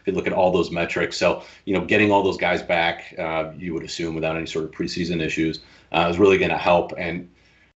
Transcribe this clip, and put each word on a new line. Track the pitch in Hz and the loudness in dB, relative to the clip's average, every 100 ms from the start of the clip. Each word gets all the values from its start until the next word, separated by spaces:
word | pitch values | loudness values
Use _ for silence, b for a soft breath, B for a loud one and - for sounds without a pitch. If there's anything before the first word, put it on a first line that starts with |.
if | - | -4
you | |
look | 90 90 | -4 -2
at | |
all | 90 90 | 2 4
those | 90 78 | 4 0
metrics. | 85 85 - 82 - | -2 -4 -2 -4 0
So, | 92 - B B | 0 0 B B
you | - | -4
know, | 92 | -2
getting | 85 107 104 | 2 4 4
all | 98 | 4
those | 95 85 | 2 0
guys | 90 90 | 0 -2
back, | - 85 85 85 - - | 0 0 0 -2 -10 -8
uh, | 82 80 80 78 | -4 -4 -4 -8
you | 87 | -8
would | 78 | -6
assume | - - 85 | -8 -6 -6
without | 80 78 82 | -4 -4 -4
any | 80 | -6
sort | 82 80 | -6 -6
of | |
preseason | - 82 87 85 82 | -6 -6 -4 -2 -2
issues, | 80 - 80 78 B B B | -2 -2 -2 -4 B B B
uh, | 82 87 | 0 0
is | 87 | 4
really | 101 92 | 6 6
gonna | 87 78 | 2 0
help. | 90 87 85 - | 2 2 2 -6
And | 85 90 - b b b b | -8 -8 -12 b b b b